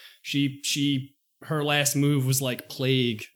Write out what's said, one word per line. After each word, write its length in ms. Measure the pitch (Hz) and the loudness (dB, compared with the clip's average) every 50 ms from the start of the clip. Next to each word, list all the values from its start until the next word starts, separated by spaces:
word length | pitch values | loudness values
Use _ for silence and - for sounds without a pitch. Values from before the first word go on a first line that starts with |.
| - - - _ | -20 -20 -20 _
she, 380 | - - - 143 143 139 135 - - | -10 -4 -2 0 0 0 -2 -4 -6
she, 520 | - - 151 143 143 143 131 131 - _ _ _ _ _ - - | -4 -2 0 0 0 0 -2 -4 -6 _ _ _ _ _ -14 -6
her 200 | - 160 151 147 | -4 -2 -2 0
last 320 | 147 147 147 139 127 131 | 0 2 2 2 2 2
move 300 | 139 143 143 147 139 127 | 2 4 4 4 4 2
was, 160 | 131 135 135 | 2 0 0
like, 280 | 135 127 120 117 - - | 0 -2 -4 -6 -8 -12
plague 540 | - - 131 127 131 131 123 120 113 107 - - _ | -8 -4 0 2 2 2 2 2 0 -4 -8 -14 _